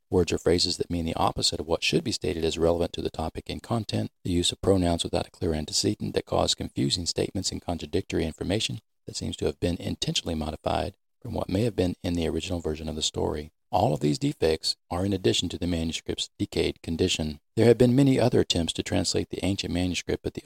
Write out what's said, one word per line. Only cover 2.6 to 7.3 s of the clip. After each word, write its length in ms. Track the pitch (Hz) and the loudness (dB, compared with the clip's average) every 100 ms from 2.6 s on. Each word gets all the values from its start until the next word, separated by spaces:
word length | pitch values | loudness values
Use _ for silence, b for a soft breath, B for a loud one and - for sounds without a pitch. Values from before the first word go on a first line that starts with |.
| 82 85 85 | 2 2 0
to 80 | - | -2
the 80 | - | -6
topic 400 | - 82 - - | -4 -6 -8 -10
and 120 | 80 | -10
content, 500 | - 117 107 110 107 - | -4 -4 -2 -4 -4 -6
the 80 | - | -2
use 220 | 87 87 | 0 0
of 80 | - | 0
pronouns 420 | - 98 87 85 | 4 4 4 2
without 240 | - 87 85 | 0 -2 -4
a 40 | |
clear 220 | - 90 | -4 -2
antecedent 600 | 78 78 - 107 104 107 | -2 -2 -2 0 -2 -4
that 120 | 107 - | -4 -2
cause 300 | 90 85 - | 0 0 0
confusing 500 | 85 - - - 85 | -4 -2 -2 -2 -4
statements 460 | - 98 | -2 -2